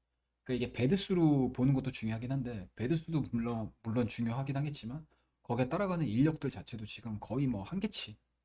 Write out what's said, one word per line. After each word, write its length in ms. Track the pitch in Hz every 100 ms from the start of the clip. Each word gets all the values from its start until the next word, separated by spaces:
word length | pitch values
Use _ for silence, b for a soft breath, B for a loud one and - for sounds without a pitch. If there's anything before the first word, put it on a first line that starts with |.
| _ _ _ _
그러니까 220 | - 123 120
이게 60 |
베드 240 | - 127 190
수로 560 | - 175 160 139 127
보는 220 | - 131
것도 180 | 135 131
중요하긴 400 | - 110 113 123
한데, 360 | 135 120 107 92 -
베드 200 | 123 160
수도 260 | 165 156 -
물론, 400 | 117 117 117 107 -
물론 260 | 113 120 110
중요하긴 480 | - 117 123 139 135
하겠지만 500 | 147 147 110 151 - _ _ _
거기에 240 | - 120 127
따라가는 380 | 170 196 170 123
인력들 440 | 113 156 156 135
자체도 360 | 92 - 110 107
지금 320 | - 113 107
거의 260 | - 131 135
뭐 160 | 104
한계치, 540 | 98 190 214 - 110 104 _ _